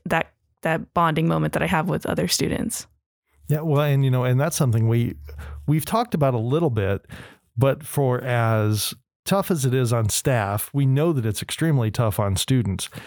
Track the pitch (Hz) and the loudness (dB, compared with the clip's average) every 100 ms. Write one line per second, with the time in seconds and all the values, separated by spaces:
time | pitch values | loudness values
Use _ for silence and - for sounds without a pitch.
0 | 170 165 - _ _ _ 165 160 - 180 | -4 -4 -4 _ _ _ -4 -4 -2 0
1 | 170 160 165 160 156 - 165 170 160 147 | 2 2 0 0 0 -2 0 0 0 -2
2 | - - 175 - - - 220 - - _ | -2 -2 -2 0 -2 -2 -6 -8 -12 _
3 | _ _ _ _ - 151 160 143 147 139 | _ _ _ _ -4 -2 0 2 2 2
4 | 135 127 123 127 160 - 131 113 113 117 | 2 2 2 2 0 0 2 2 2 2
5 | 117 - - - - - - 151 - 220 | 0 -4 -12 -14 -14 -10 -2 0 0 -2
6 | 240 170 139 123 117 147 165 107 98 98 | 0 0 0 0 0 0 0 0 0 -2
7 | - - - - _ 117 135 135 - - | -6 -18 -18 -20 _ 0 2 2 -4 -2
8 | 131 123 127 120 113 110 107 104 - - | 0 0 0 0 2 2 2 0 -2 -8
9 | _ _ - 196 190 170 131 131 120 120 | _ _ -2 0 0 0 2 2 2 2
10 | 104 - 147 120 98 104 - 139 135 135 | 0 0 0 0 0 -2 -4 0 2 2
11 | 165 143 110 101 - - 165 139 113 - | 2 2 0 -4 -6 -2 0 2 2 0
12 | 113 98 101 95 - 131 101 92 - - | 0 2 0 0 2 2 2 -2 -6 -14